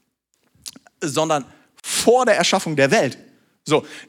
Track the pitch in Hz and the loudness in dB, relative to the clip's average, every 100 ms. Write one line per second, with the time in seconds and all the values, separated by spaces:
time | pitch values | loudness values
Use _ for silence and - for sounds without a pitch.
0 | _ _ _ _ _ _ - - _ - | _ _ _ _ _ _ -20 -20 _ -10
1 | 156 143 160 151 - - _ _ - - | -6 -2 -2 -2 -4 -20 _ _ -8 0
2 | - 254 240 156 175 196 170 147 135 214 | 4 4 4 2 0 -2 -2 0 2 2
3 | 135 - - _ _ _ - 151 - - | -2 -6 -20 _ _ _ -2 -2 -2 -18